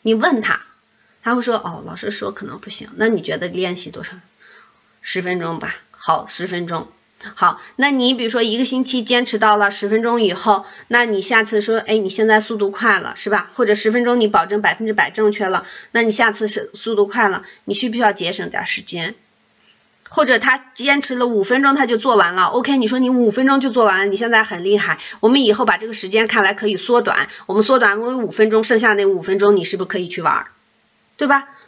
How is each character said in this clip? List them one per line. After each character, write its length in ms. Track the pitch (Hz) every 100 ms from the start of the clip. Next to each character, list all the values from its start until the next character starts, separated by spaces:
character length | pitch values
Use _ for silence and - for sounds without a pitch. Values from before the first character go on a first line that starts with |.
你 120 | 220
问 260 | 220 330 247
他， 180 | - - - _ _ _ _ _
他 140 | 226 247
会 60 |
说 120 | 233 220
，“哦， 220 | 175 160 165
老 80 |
师 160 | 175 208
说 220 | 208 202
可 120 | 202
能 140 | - -
不 120 | -
行。” 180 | - - -
那 80 | 220
你 160 | 202
觉 160 | - 156
得 80 | 175
练 300 | 180 185 180
习 160 | -
多 100 | -
长？ 180 | 170 185 _ _ - - _ _ _ _
十 220 | - 185
分 160 | 180 180
钟 220 | 165 160
吧。 160 | - - _
好， 340 | - - 160 -
十 220 | - 175
分 180 | 175 170
钟。 220 | 165 - _ _ _ 208
好， 260 | - 175 - - -
那 140 | 277
你 240 | 269 247
比 100 | 247
如 60 | 226
说 120 | 233
一 140 | 233 226
个 80 |
星 180 | 254 262
期 200 | 254 254
坚 240 | 220 247 247
持 120 | 214
到 200 | 220 208
了 120 | 202
十 200 | - 202
分 120 | 220
钟 200 | 233 233
以 100 | 208
后， 320 | 175 214 196 - - -
那 160 | 240
你 160 | 233 202
下 240 | 190 226
次 160 | 214 214
说 160 | 208 226 -
，“哎， 120 | 220
你 100 | 190
现 180 | 202 220
在 140 | 214
速 160 | 214 220
度 140 | 196
快 280 | 196 226 190
了， 140 | -
是 140 | - -
吧？” 220 | 208 -
或 140 | - 214
者 80 |
十 180 | 214 220
分 120 | 240
钟 140 | 240 247
你 80 | 214
保 200 | 208 175
证 160 | 208
百 120 | 190
分 120 | - 220
之 80 |
百 160 | 214 147
正 200 | - 214
确 160 | 208 190
了， 200 | 185 - - -
那 100 | 233
你 80 | 233
下 220 | 214 226
次 160 | 214 214
是 220 | 208 -
速 220 | - 226
度 120 | 208 202
快 220 | 240 208
了， 160 | 180 - - -
你 80 |
需 160 | 202 247
不 40 |
需 60 | 233
要 120 | 220
节 200 | 196 175
省 160 | 175 175
点 140 | -
儿 20 |
时 160 | 180 -
间？ 340 | - 170 165 233 _ _ _ _ _ _ _ _ _
或 160 | -
者 140 | 262 233
他 180 | 262 262 -
坚 280 | - 262 285
持 120 | -
了 120 | 247 247
五 180 | 220
分 180 | 196 254
钟 140 | 277 277
他 80 |
就 140 | 254 233
做 180 | 262 214
完 180 | 170
了， 120 | 180 175
OK， 320 | 247 262 277
你 80 | 220
说 120 | 254
你 120 | 254
五 200 | 254 233
分 160 | 214 262
钟 140 | 269
就 80 | 262
做 160 | 240
完 140 | 214 185
了， 80 | 196
你 100 | 202
现 140 | 233
在 120 | 226
很 220 | 220 180
厉 140 | 185 208
害， 200 | 185 156 - -
我 80 | 220
们 160 | 277
以 80 | 240
后 140 | 214 220
把 100 | 185
这 100 | 220
个 60 |
时 160 | 208 190
间 180 | 214 220
看 160 | 226
来 120 | 190
可 140 | 202 214
以 100 | 185
缩 240 | - 240
短， 260 | 202 - - -
我 80 | -
们 100 | 196
缩 160 | 214 262
短 220 | 226 208
为 140 | 233
五 160 | 262 202
分 200 | - 220
钟， 140 | 220
剩 140 | 226 226
下 160 | 226
那 100 | 202
五 160 | 196 185
分 180 | 175 196
钟 160 | 202
你 100 | 202
是 120 | 165 185
不 80 |
是 40 | 185
可 100 | 190
以 100 | 180
去 140 | 185
玩 100 | 160
儿？ 140 | - - _ _ _ _ _ _ -
对 120 | 285
吧？ 220 | 277 277 -